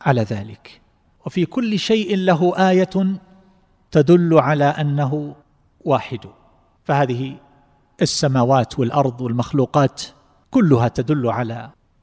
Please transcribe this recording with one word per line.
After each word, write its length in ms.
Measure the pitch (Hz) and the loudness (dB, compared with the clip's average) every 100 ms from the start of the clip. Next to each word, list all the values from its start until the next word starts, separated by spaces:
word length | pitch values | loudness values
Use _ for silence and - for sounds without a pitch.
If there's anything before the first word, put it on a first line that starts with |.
على 200 | 156 123 | 0 0
ذلك، 600 | 107 107 107 107 - - _ _ _ _ - | 0 -6 -10 -16 -20 -20 _ _ _ _ -8
وفي 200 | 185 165 | -4 -4
كل 340 | 262 226 202 | -4 -4 -4
شيء 380 | - 220 202 190 | -2 -2 0 -2
له 520 | 185 160 180 185 190 | 0 2 2 2 2
آية 480 | 185 185 190 190 190 - - _ _ _ _ _ | 2 0 0 -2 -4 -12 -20 _ _ _ _ _
تدل 480 | 156 143 175 170 160 | 2 4 4 6 4
على 260 | 131 147 143 | 4 2 0
أنه 720 | 151 147 143 131 151 147 - _ _ _ _ | 0 -2 -2 -2 -4 -8 -14 _ _ _ _
واحد. 380 | 160 127 - 123 95 _ _ _ _ _ | -2 -2 -2 -12 -14 _ _ _ _ _
فهذه 520 | - 143 131 123 135 135 _ _ _ _ _ - | -2 0 0 -2 -8 -12 _ _ _ _ _ -4
السماوات 800 | 160 - 147 131 123 131 113 - | -4 0 0 2 2 2 0 -2
والأرض 420 | 120 143 135 123 | -2 0 -2 -2
والمخلوقات 800 | 123 120 - 143 123 151 135 - - _ _ _ _ | -6 -4 -2 -2 0 2 0 -2 -16 _ _ _ _
كلها 360 | 262 175 120 120 | 2 4 4 2
تدل 400 | - 120 147 117 | -2 -2 -2 -2
على 420 | 110 113 117 113 _ _ _ | -2 -4 -8 -14 _ _ _